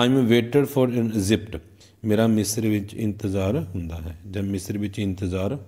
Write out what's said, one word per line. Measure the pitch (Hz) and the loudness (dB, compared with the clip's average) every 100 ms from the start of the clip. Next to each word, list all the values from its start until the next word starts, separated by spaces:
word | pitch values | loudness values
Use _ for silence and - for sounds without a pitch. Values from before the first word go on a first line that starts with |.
| 123 | 4
"I | |
am | 135 | 4
waited | 120 117 117 143 139 | 6 4 4 2 2
for | 135 127 120 | 2 2 2
in | 113 | 0
Egypt," | 110 95 117 - - - - - _ 110 | 0 2 2 0 -12 -14 -20 -20 _ 0
ਮੇਰਾ | 107 113 | 2 4
ਮਿਸਰ | 107 101 - 110 | 4 0 0 0
ਵਿੱਚ | 104 101 | 0 -2
ਇੰਤਜ਼ਾਰ | - 110 98 104 98 95 131 160 98 | -4 -4 -2 -2 0 0 -2 -4 -6
ਹੁੰਦਾ | 85 82 | -6 -8
ਹੈ | 80 82 101 | -10 -12 -10
ਜਾਂ | 95 | -6
ਮਿਸਰ | 98 98 - 101 | -4 -4 -4 -6
ਵਿੱਚ | 101 98 | -4 -4
ਇੰਤਜ਼ਾਰ | 101 95 98 92 95 139 | -4 -2 -2 -2 -2 -4